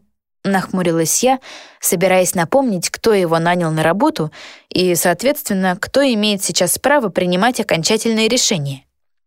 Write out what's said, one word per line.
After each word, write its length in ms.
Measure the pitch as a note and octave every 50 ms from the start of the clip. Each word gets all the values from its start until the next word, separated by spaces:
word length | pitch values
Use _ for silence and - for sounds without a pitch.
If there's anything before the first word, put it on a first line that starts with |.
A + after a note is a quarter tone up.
| _ _ _ _ _ _ _ _ -
нахмурилась 800 | G3 G3 F#3 - - - F#3 F3 E3+ E3 E3 D#3+ - - - A#3+
я, 180 | B3+ C4 C4 - - - - - - - _
собираясь 540 | - - F#3+ F3 F#3+ F#3 F#3 F#3 F#3 - -
напомнить, 540 | F#3 E3 - - C#4 C4+ A#3+ G3 E3+ - -
кто 220 | - - - A#3 G#3+
его 260 | G3 F3+ E3 E3+ E3
нанял 320 | E3+ F3 F3+ F3+ E3+ D#3+
на 120 | D#3 D#3 D#3+
работу 500 | D#3+ F3 G3+ C#4 D#4 D#4 - D#3 D#3 - - - - - - _ -
и, 240 | - - F#3 F3+ F3
соответственно, 840 | E3 - F3+ E3+ - A#3 C4+ D4 - - - G3+ F#3 F#3+ F#3 F3 -
кто 240 | - - - C4 C#4+
имеет 400 | C4+ A#3 G#3 G#3+ G#3+ G3+ G3 -
сейчас 360 | - E3+ - F3+ F3 - -
право 320 | - C4 C#4+ D4 A#3 F#3+
принимать 500 | - F#3 F#3 F3+ F3+ F3+ G#3+ B3+ B3+ -
окончательные 680 | E3+ - E3+ E3 D#3+ - A3 A3 - A3+ A3+ A3 A3 G#3+
решения. 580 | A#3+ B3 - - G#3+ D#3+ C#3+ C#3 C3+ C3+ - _ _ _ _ _ _ _ _